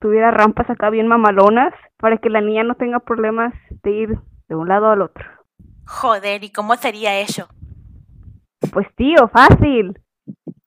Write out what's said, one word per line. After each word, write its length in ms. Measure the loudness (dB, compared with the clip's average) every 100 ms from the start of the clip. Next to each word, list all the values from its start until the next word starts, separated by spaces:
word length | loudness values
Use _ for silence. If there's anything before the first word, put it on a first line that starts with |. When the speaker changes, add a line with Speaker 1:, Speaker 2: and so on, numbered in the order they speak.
Speaker 1:
tuviera 300 | 0 2 4
rampas 400 | 4 2 2 -4
acá 200 | -2 -2
bien 180 | 0 2
mamalonas 680 | 4 4 6 4 4 0 -2 _ _
para 200 | 0 0
que 120 | 0
la 100 | 0
niña 220 | 0 0
no 140 | -2 -4
tenga 240 | -4 -4
problemas 520 | -4 -2 -2 -2 -4 -6 -16 -10
de 80 | -6
ir 280 | -4 -4 -6 -10 -20 _
de 60 |
un 140 | -8 -2
lado 220 | 0 2
al 120 | 2
otro. 220 | -2 -6 -20 -20 _ _ -20 -20 -18
Speaker 2:
Joder, 580 | -6 -2 -2 -2 -6
¿y 60 | -8
cómo 240 | -10 -2 -2
sería 420 | -2 -4 -4 -2
eso? 300 | -4 -8 -12 -20 -20 -20 -20 -20 -20 -20 -20 -20 _ _ -6
Speaker 1:
Pues 140 | -4 -6 -4
tío, 320 | -2 0 0
fácil. 680 | 4 6 6 4 0 -2 -8 _ _ -20 -20 -20 -20